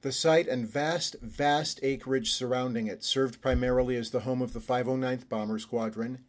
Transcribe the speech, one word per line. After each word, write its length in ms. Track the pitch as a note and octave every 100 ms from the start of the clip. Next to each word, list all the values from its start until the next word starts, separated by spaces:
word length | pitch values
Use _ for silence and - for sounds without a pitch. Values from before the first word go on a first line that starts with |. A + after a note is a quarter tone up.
The 120 | C#3
site 340 | B2+ D#3+ D#3+ E3
and 200 | B2+ A2+
vast, 500 | C#3+ D3+ E3+ - -
vast 600 | A2+ - C#3+ D3 D3+ -
acreage 500 | C3+ C3+ C3 C3 A2+
surrounding 540 | - B2+ B2+ B2+ A2+ A2
it 160 | F2+
served 400 | - - C3+ -
primarily 540 | C3+ B2 B2+ B2+ B2 B2
as 140 | A2+
the 100 | B2+
home 200 | G#2+ B2+
of 120 | B2
the 80 | A#2+
five 260 | A2+ B2+ A#2+
oh 100 | C3
ninth 320 | C3 B2+ B2
Bomber 300 | A2 G#2+ G#2+
Squadron 640 | - A#2 A2+ A2 A#2 B2+